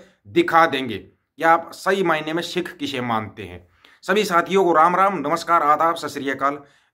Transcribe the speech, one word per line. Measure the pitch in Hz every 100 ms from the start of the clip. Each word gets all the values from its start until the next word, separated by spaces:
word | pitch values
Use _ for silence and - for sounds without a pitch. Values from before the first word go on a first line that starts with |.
| - _ -
दिखा | 147 165 165 165
देंगे | 139 131 98
कि | 95 _ _ - 160
आप | 165 165 -
सही | - 202
मायने | 175 156 156
में | 160
सिख | 165 175 175 -
किसे | 139 131
मानते | 123 113 107 -
हैं। | 95 90 - _ _ _
सभी | - 196 208
साथियों | 170 170 190
को | 180
राम | 156 165 180
राम, | 196 190
नमस्कार, | 143 165 160 170
आदाब, | 147 151 160 165
सत | 147
श्री | 143 135
अकाल। | 135 135 147 - _ _